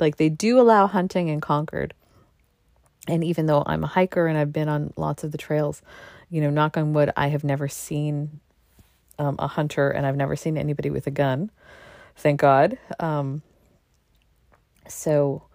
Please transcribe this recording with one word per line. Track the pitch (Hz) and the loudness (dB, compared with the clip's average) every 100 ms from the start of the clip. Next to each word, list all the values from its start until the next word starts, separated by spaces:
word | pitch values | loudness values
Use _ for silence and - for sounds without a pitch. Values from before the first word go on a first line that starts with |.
like, | 160 151 | 0 2
they | 156 | 0
do | 156 214 247 | 2 4 6
allow | 233 214 196 | 8 8 6
hunting | 190 185 185 170 | 2 0 0 -2
in | 151 | -2
Concord. | - 147 156 - 67 - _ _ _ _ _ _ _ _ _ _ - | 0 -2 -2 -6 -8 -10 _ _ _ _ _ _ _ _ _ _ -4
And | 165 | -2
even | 165 165 156 | -2 -2 2
though | 147 | 2
I'm | - 156 | 2 -2
a | 156 | -2
hiker | 185 185 180 165 | 0 0 0 0
and | 156 | 0
I've | 147 | -2
been | 151 151 | -2 -2
on | 147 147 147 | -2 -4 -6
lots | 156 147 | -6 -6
of | 156 | -8
the | 151 | -10
trails, | - 151 147 147 - - - - - | -4 -2 -2 -6 -16 -20 -20 -20 -8
you | 160 | -2
know, | 147 | 0
knock | 147 151 165 | 2 0 0
on | 151 | 0
wood, | 151 147 - | 2 2 0
I | 143 | -2
have | 147 | -2
never | 147 139 139 | -2 -2 -4
seen, | - - 147 151 147 147 151 _ _ _ _ _ _ _ - | -8 -8 -4 -4 -4 -8 -12 _ _ _ _ _ _ _ -6
um, | 143 139 | -4 -2
a | 143 | -4
hunter, | - 151 - 139 | -4 -4 0 0
and | - | 0
I've | 139 139 | -2 -2
never | 139 | -2
seen | 151 165 156 | -4 -4 -4
anybody | 147 147 143 | -4 -4 -4
with | 139 139 | -4 -6
a | |
gun. | 139 139 131 208 - - - - - - - | -2 0 0 -6 -10 -20 -20 -20 -20 -20 -4
Thank | 151 147 | -2 2
God. | 143 135 165 254 - - | 4 6 4 0 -12 -6
Um, | 165 151 139 147 - _ _ _ _ _ _ _ _ _ _ _ _ _ - | -4 -2 -4 -8 -12 _ _ _ _ _ _ _ _ _ _ _ _ _ -20
so, | - - 147 143 143 - | -8 0 2 2 -2 -10